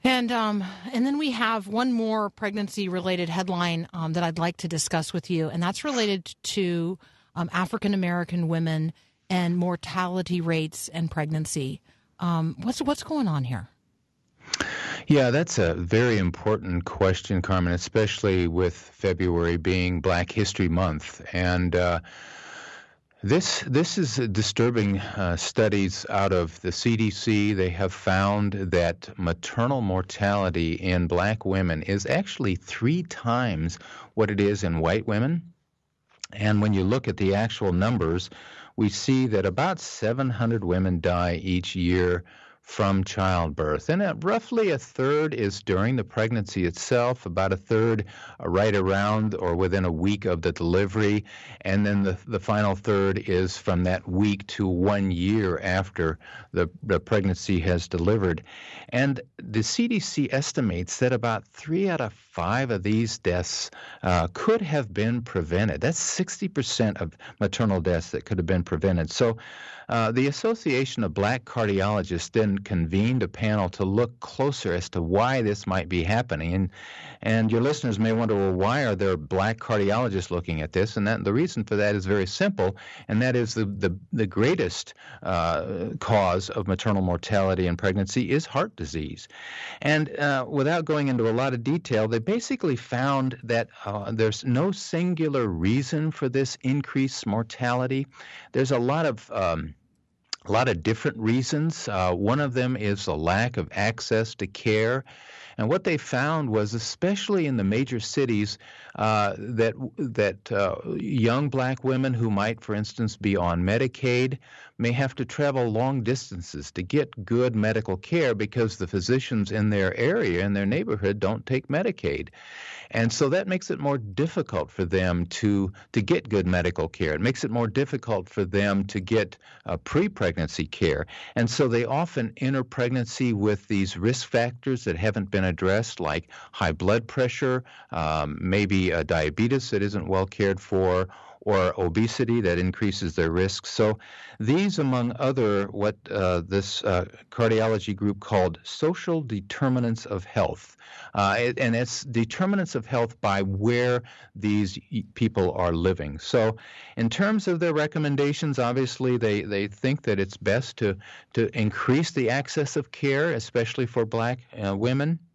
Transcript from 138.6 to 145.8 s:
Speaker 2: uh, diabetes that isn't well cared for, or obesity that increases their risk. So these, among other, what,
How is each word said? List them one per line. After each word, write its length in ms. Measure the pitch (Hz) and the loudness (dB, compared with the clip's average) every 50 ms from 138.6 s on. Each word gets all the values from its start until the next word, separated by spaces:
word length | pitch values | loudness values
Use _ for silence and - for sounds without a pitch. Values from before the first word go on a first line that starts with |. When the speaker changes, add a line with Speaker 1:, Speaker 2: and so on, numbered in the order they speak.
| 104 92 98 95 92 90 80 | 2 2 2 2 2 2 2
Speaker 2:
uh, 120 | 85 78 | 0 0
diabetes 640 | 73 - 80 78 78 73 - 110 117 135 135 127 - | 0 0 2 2 0 0 0 0 2 2 0 -2 -2
that 100 | - 101 | -2 -2
isn't 280 | 98 104 101 104 92 92 | -2 -2 -2 -4 -4 0
well 180 | 95 95 95 | 0 0 0
cared 340 | 95 - - 104 98 98 98 | -2 0 0 2 2 2 0
for, 480 | - - - 95 95 92 90 90 92 92 - - - - - - - | -4 -2 0 2 2 4 2 2 0 -2 -6 -20 -20 -20 -20 -10 -2
or 300 | - 87 95 92 90 - - | 2 2 4 4 2 0 0
obesity 600 | 95 87 80 104 110 117 - - 123 113 117 120 | -2 0 2 2 0 0 0 -2 0 0 0 2
that 180 | 107 92 87 87 | 2 2 2 2
increases 580 | 90 92 92 - 110 101 98 - 98 85 76 | 0 0 0 0 -2 -2 -2 -2 -4 -4 0
their 160 | - 85 82 82 | 0 0 2 2
risk. 340 | 87 92 98 95 - - | 2 0 0 -2 -6 -10
So 320 | - - - 113 107 107 107 - - - - - - - - | -10 0 2 2 2 2 -2 -6 -20 -20 -20 -20 -20 -12 -6
these, 400 | 110 107 139 175 196 202 180 - | 0 2 2 4 2 2 0 0
among 340 | 151 135 127 123 120 120 120 123 | 0 0 2 0 0 -2 -2 0
other, 480 | 143 131 135 131 120 107 104 98 101 98 | 0 0 2 2 2 2 2 2 0 -2
what, 280 | 101 101 | -4 -2